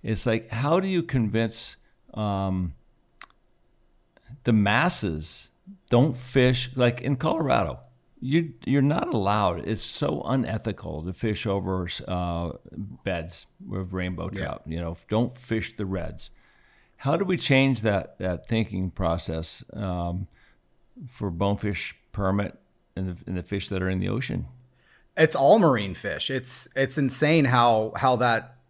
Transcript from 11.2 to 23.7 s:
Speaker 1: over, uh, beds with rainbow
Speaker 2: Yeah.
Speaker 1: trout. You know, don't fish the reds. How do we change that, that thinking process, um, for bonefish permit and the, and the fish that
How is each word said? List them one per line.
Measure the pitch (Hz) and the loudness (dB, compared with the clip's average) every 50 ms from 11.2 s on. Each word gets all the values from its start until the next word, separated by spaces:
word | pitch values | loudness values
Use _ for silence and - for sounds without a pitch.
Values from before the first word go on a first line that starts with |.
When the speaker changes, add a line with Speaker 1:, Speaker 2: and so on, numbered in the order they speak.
| - 113 107 - - | -2 -2 -2 0 0
Speaker 1:
over, | 110 98 98 95 92 92 92 90 90 - - - - | -2 0 0 0 -2 -2 -2 -2 -4 -6 -8 -6 -4
uh, | 92 90 90 87 87 85 87 85 - - _ - - - 101 98 - 65 _ | -4 -2 -2 -2 -2 -2 -4 -4 -6 -10 _ -16 -12 -12 -10 -10 -12 -10 _
beds | 101 92 85 80 82 87 - - _ _ _ 196 196 | -4 -4 -4 -6 -8 -12 -16 -18 _ _ _ -14 -8
with | - 95 95 90 | -6 -6 -6 -4
rainbow | 92 92 90 90 92 82 85 85 | -4 -4 -4 -4 -4 -6 -6 -6
Speaker 2:
Yeah. | - 95 95 | -6 -6 -6
Speaker 1:
trout. | 92 - - - | -6 -6 -10 -8
You | - 80 82 | -8 -6 -4
know, | 85 82 82 - - _ | -4 -6 -6 -8 -6 _
don't | 107 107 123 117 123 | 0 0 0 0 -4
fish | - - - 110 110 107 - - | -10 -6 -4 -4 -2 -4 -6 -8
the | - 104 | -8 -6
reds. | 95 95 92 82 73 73 80 - - - - _ _ _ _ _ _ _ _ _ _ _ _ | -4 -4 -4 -6 -6 -10 -12 -16 -18 -20 -20 _ _ _ _ _ _ _ _ _ _ _ _
How | - 131 151 | -2 -2 0
do | 170 202 | 0 0
we | 180 190 165 | 0 -2 -2
change | - - 139 135 135 135 135 113 | 2 4 4 6 6 4 2 2
that, | 104 110 101 98 - - - _ | 0 0 0 0 -2 -4 -10 _
that | 92 92 90 82 - - | -4 -4 -4 -4 -4 -2
thinking | 120 110 110 - 98 92 92 90 | 0 0 0 -2 -2 -4 -4 -4
process, | - - 95 85 82 85 - - 82 80 82 - - - - _ - | -4 -2 0 0 0 0 -2 -4 -6 -4 -6 -6 -10 -12 -14 _ -10
um, | - 107 95 90 90 87 87 87 92 95 - _ _ _ _ _ _ _ _ _ _ _ _ _ 254 185 120 | -6 -4 -4 -2 -2 -2 -2 -4 -4 -6 -8 _ _ _ _ _ _ _ _ _ _ _ _ _ -18 -18 -18
for | - - - 98 | -10 -6 -6 -4
bonefish | 85 85 98 101 101 101 - 104 101 87 - - - _ _ _ | -2 0 0 0 0 0 -2 -4 -4 -4 -6 -10 -12 _ _ _
permit | _ - 101 95 95 101 101 - - - _ _ _ _ _ _ _ | _ -2 0 2 2 2 0 -2 -6 -12 _ _ _ _ _ _ _
and | - 95 92 90 | -6 -6 -6 -6
the, | 85 - | -8 -8
and | - 95 90 | -6 -6 -6
the | 87 | -4
fish | - - 98 92 | -4 -4 -6 -4
that | - | -4